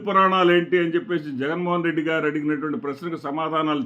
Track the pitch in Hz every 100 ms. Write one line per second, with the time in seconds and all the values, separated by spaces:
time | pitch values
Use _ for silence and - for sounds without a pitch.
0 | 208 190 190 190 175 175 170 180 170 170
1 | - 170 147 131 139 170 175 175 170 160
2 | 156 160 156 151 147 151 151 135 139 135
3 | 175 165 147 147 160 160 156 147